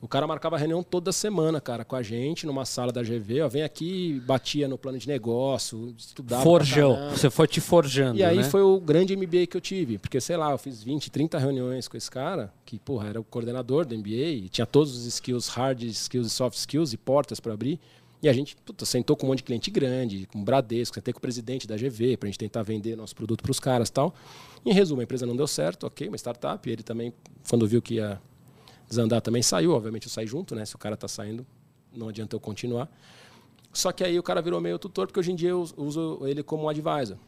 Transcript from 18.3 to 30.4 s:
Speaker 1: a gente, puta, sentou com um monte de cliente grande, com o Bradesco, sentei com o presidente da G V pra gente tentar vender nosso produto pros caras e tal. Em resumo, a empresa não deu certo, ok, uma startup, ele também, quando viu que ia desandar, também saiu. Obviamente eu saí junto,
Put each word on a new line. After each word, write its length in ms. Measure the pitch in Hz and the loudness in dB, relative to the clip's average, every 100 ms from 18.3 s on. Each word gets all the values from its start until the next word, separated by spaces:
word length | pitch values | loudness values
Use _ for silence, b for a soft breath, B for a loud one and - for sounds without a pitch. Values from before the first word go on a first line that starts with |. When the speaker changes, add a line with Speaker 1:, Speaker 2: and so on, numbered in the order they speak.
Speaker 1:
a 40 | |
gente, 220 | 123 143 - | 4 2 -8
puta, 300 | - - 110 | -18 -8 -2
sentou 320 | 127 117 147 | 0 2 2
com 80 | 131 | 2
um 40 | |
monte 80 | 131 | 0
de 40 | |
cliente 260 | - 120 - | 0 -4 0
grande, 600 | 104 139 127 123 98 95 | 0 0 0 -2 -4 -8
com 80 | 107 | -6
o 40 | 101 | 2
Bradesco, 500 | 131 120 117 120 - | 2 2 -2 -2 -6
sentei 180 | 113 | -6
com 40 | 120 | -6
o 40 | |
presidente 460 | 131 120 113 131 104 | -4 -6 -6 -8 -6
da 80 | 110 | -4
G 140 | 127 | -4
V 260 | 110 117 123 | 0 0 2
pra 120 | 101 | -2
gente 120 | 98 | -6
tentar 240 | 110 117 | -6 -4
vender 320 | 104 110 104 113 | -4 -4 -4 -8
nosso 180 | 107 | -10
produto 300 | - 110 110 | -10 -4 -2
pros 160 | - 131 | 0 -2
caras 300 | - 127 113 | 2 2 2
e 20 | |
tal. 240 | - 147 - B B B B - | 2 0 0 B B B B 4
Em 60 | |
resumo, 300 | 196 190 139 | 6 6 2
a 20 | |
empresa 220 | 117 127 120 | -2 -4 -2
não 100 | 120 | -2
deu 100 | 143 | -2
certo, 400 | - 151 - 120 | 0 -2 -2 -10
ok, 200 | - 160 | -8 -8
uma 80 | 113 | -8
startup, 520 | - 120 135 147 - | -8 -8 -6 -6 -6
ele 140 | 113 | -8
também, 280 | 113 117 120 - - - - | -6 -6 -6 -10 -20 -18 2
quando 180 | 120 110 | 4 6
viu 140 | 117 | 4
que 140 | - 113 | 2 -4
ia 260 | 107 101 - - - b b b b | -4 -6 -14 -20 -20 b b b b
desandar, 320 | 110 113 113 | 0 4 2
também 220 | 110 120 | 2 2
saiu. 280 | 120 180 165 | 2 2 4
Obviamente 360 | 151 110 110 - | 2 0 -10 -10
eu 40 | |
saí 140 | - 113 | -8 -6
junto, 300 | 131 | -6